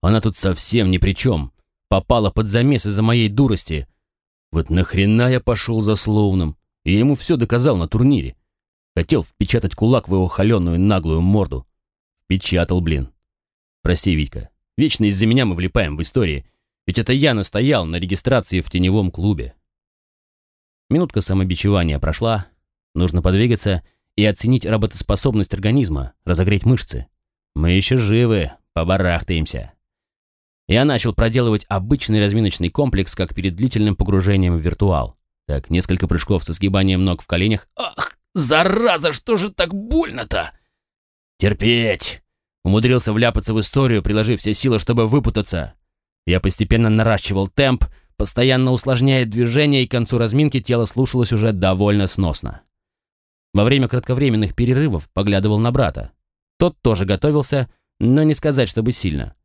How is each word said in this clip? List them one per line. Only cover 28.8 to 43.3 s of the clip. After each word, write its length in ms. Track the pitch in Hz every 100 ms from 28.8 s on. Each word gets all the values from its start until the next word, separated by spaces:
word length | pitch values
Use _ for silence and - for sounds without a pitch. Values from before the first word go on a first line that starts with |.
| 82 95 90 85 - 85 78 64 53 _ _ _ _ _ _ _ _ _ -
Я 180 | 110 143
начал 280 | 127 120
проделывать 520 | - 113 117 120 104 -
обычный 560 | 98 95 139 - 107
разминочный 460 | 104 104 107 - 87
комплекс, 460 | - 143 95 92 -
как 200 | 90 -
перед 200 | 95 85
длительным 400 | 127 113 107 95
погружением 600 | 98 95 92 98 92 85
в 40 |
виртуал. 560 | 80 - 101 80 57 - _ _ -
Так, 240 | 71 -
несколько 380 | 87 - 92 87
прыжков 380 | 87 - 98 -
со 80 |
сгибанием 500 | 82 95 98 95 92
ног 180 | 95 87
в 60 | -
коленях. 400 | 87 98 107 - -
Ах, 420 | - - - - _
зараза, 760 | 190 131 156 185 208 233 175 170
что 240 | - - 220
же 160 | 196
так 220 | - 175
больно-то? 800 | 196 220 311 330 262 - 101 - - _ _ _ _ _ _ _ _
Терпеть! 840 | 101 101 110 117 113 98 - - _ _ _ _
Умудрился 480 | - 101 120 127 113
вляпаться 420 | 107 117